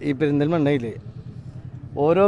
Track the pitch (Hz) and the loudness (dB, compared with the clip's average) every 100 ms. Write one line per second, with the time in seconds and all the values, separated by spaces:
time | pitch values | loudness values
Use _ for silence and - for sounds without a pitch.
0 | 147 135 151 143 147 170 143 143 117 - | -4 0 2 2 2 2 2 2 -2 -8
1 | - - - - - - - - - - | -14 -16 -16 -16 -16 -16 -14 -16 -10 0
2 | 151 190 | 2 6